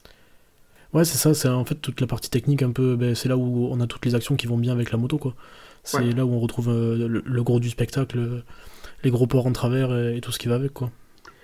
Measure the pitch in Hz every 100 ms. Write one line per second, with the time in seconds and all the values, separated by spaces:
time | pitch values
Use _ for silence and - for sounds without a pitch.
0 | - - - - _ _ - - - 151
1 | 165 120 156 151 135 127 120 147 - 131
2 | 123 113 - 127 127 143 127 117 127 120
3 | 123 117 131 127 123 123 123 123 120 -
4 | 123 120 - 139 117 117 120 123 120 113
5 | 123 147 131 - - - - - - 143
6 | 120 120 131 120 117 - 117 117 113 117
7 | 117 113 - 123 120 120 120 - 120 139
8 | 131 120 117 120 - - - - - -
9 | 135 120 123 131 123 123 123 127 131 123
10 | 120 120 117 - 123 123 139 - 123 -
11 | - - - -